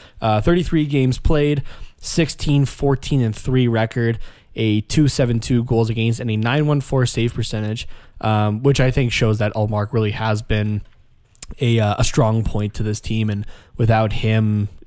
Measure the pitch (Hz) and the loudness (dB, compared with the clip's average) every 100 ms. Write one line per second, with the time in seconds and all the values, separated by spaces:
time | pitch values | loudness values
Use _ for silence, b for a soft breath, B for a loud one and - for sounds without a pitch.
0 | B B 110 107 107 175 170 165 151 143 | B B 0 2 2 2 2 0 0 2
1 | 131 127 - 156 147 147 B B B B | 2 2 2 2 2 0 B B B B
2 | - - 156 - - 143 135 - 143 131 | -4 0 0 -2 0 2 2 0 0 0
3 | - 143 117 104 - 131 123 113 110 123 | 0 0 0 -2 -2 0 2 2 0 0
4 | 117 113 B B B - 113 107 - - | -2 -2 B B B -4 0 0 0 2
5 | 143 - 123 113 - 123 120 113 113 113 | 2 2 0 0 0 0 2 0 0 0
6 | 113 117 123 107 113 139 151 147 131 135 | -2 -2 -2 -2 0 0 2 0 0 0
7 | 123 - 120 - 117 107 107 110 - B | 0 0 -2 -2 -4 -4 -4 -6 -8 B
8 | B - 110 107 107 107 135 135 131 131 | B -6 0 2 2 2 2 2 2 2
9 | 123 - 117 107 107 104 107 107 104 117 | 0 0 0 2 0 -2 -2 -2 -2 -2
10 | 107 104 113 107 113 107 107 104 - - | -2 -2 -2 -2 -2 -2 0 -4 -6 -16
11 | _ _ _ - - - 120 117 104 101 | _ _ _ -20 -16 -4 0 2 2 2
12 | 113 - 113 113 107 104 104 - 107 107 | 0 2 2 2 0 -2 -4 -2 -4 -4
13 | - 110 107 101 101 B B - 113 110 | -4 -2 -2 -2 -6 B B -2 2 4
14 | 110 - 113 110 107 107 104 - | 2 0 0 2 2 0 -2 -6